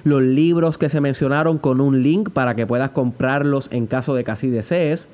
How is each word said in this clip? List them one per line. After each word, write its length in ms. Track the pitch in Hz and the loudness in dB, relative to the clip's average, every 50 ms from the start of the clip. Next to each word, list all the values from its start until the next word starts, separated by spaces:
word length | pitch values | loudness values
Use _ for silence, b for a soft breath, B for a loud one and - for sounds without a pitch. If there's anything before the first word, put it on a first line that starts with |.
| - | 0
los 200 | 147 143 135 131 | 2 2 4 4
libros 560 | 131 131 147 160 170 170 170 165 160 151 - | 2 4 4 4 4 2 2 2 0 0 0
que 100 | 160 139 | -2 0
se 100 | - 147 | 0 0
mencionaron 600 | 143 139 127 - 151 135 143 151 156 165 160 147 | 0 0 0 0 0 0 0 2 2 0 0 0
con 200 | - 139 127 131 | 0 0 2 2
un 220 | 139 139 135 131 | 2 2 2 2
link 300 | 123 147 165 208 208 208 | 2 2 2 0 -2 -2
para 240 | - 143 127 123 110 | -2 -2 -2 0 0
que 100 | 117 117 | -2 -2
puedas 240 | 107 120 123 135 135 | 0 0 -2 -2 -2
comprarlos 800 | - 143 127 123 120 - 131 131 139 143 143 143 139 135 135 - | -2 -2 -2 -2 -2 -2 -2 0 0 0 0 0 0 -2 -4 -4
en 140 | 123 123 113 | -4 -4 -4
caso 300 | 107 123 131 120 147 135 | -2 -4 -4 -2 -2 -2
de 80 | 123 117 | -2 -2
que 80 | 113 | -4
así 180 | 107 - 135 127 | -6 -4 -2 -2
desees. 580 | 120 113 107 - 175 180 165 147 160 165 - - | -2 -2 -2 -2 -2 0 0 0 -2 -4 -6 -12